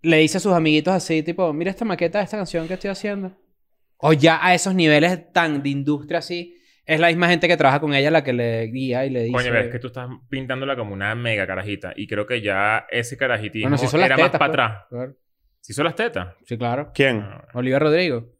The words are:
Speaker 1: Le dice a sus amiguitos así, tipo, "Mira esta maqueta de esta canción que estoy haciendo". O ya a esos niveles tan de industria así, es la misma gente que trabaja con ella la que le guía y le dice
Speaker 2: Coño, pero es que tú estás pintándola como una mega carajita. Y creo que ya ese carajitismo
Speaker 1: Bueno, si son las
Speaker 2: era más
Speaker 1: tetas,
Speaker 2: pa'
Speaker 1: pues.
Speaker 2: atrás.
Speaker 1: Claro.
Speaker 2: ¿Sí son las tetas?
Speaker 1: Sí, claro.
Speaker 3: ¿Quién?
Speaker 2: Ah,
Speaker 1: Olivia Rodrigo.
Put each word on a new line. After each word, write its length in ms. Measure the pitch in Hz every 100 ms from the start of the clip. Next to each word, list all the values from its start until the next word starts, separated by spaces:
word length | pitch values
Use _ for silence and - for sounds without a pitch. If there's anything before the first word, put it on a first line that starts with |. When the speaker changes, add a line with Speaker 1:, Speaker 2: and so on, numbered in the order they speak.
Speaker 1:
Le 140 | 160 160
dice 220 | 156 190
a 20 |
sus 120 | 202
amiguitos 400 | 175 160 151 151
así, 300 | 190 - 160
tipo, 300 | 156 170 180
"Mira 180 | 151 170
esta 140 | 190
maqueta 340 | 226 - 170 202
de 60 |
esta 120 | 196 214
canción 300 | 180 170 160
que 80 |
estoy 160 | 185 202
haciendo". 460 | 190 214 202 190 - _ _ _ _ _ _
O 140 | 143
ya 280 | 160 156 160
a 80 | 180
esos 200 | 180 196
niveles 580 | 185 160 151 165 180 -
tan 300 | - 165 147
de 60 | 143
industria 500 | 139 139 147 147 170
así, 380 | - 175 170 - _ _
es 140 | - 156
la 80 | 170
misma 200 | 165 175
gente 180 | 175 170
que 100 | 170
trabaja 220 | 139 143
con 160 | 151
ella 160 | 143 143
la 140 | 160
que 80 | 139
le 300 | 123 117 113 113
guía 360 | 127 131 120 135
y 40 |
le 120 | 127
dice 80 | 117
Speaker 2:
Coño, 180 | 123 123
pero 100 | 117 120
es 40 |
que 80 | 120
tú 100 | 123
estás 200 | 127 123 123 -
pintándola 460 | 135 131 131 135
como 180 | 131 107
una 220 | 98 101
mega 320 | 113 120 107 95
carajita. 460 | 95 101 101 90
Y 140 | - 104
creo 180 | 104 104
que 140 | 120
ya 440 | 101 95 104 110 -
ese 260 | 120 120 -
carajitismo 520 | 131 113 107 110 107
Speaker 1:
Bueno, 100 | 143
si 80 | -
son 140 | 156
las 60 | 185
Speaker 2:
era 80 | 135
más 100 | 170
Speaker 1:
tetas, 120 | -
Speaker 2:
pa' 60 | 143
Speaker 1:
pues. 80 |
Speaker 2:
atrás. 180 | 156 117 104 _
Speaker 1:
Claro. 280 | 120 131 - _ _ _ _
Speaker 2:
¿Sí 120 | -
son 120 | 110
las 100 | 160
tetas? 340 | 160 226 151 90 - _
Speaker 1:
Sí, 100 | 120
claro. 320 | 120 123 151
Speaker 3:
¿Quién? 260 | - 139 113
Speaker 2:
Ah, 260 | 104 - -
Speaker 1:
Olivia 240 | 123 127 135
Rodrigo. 480 | 156 160 180 120 117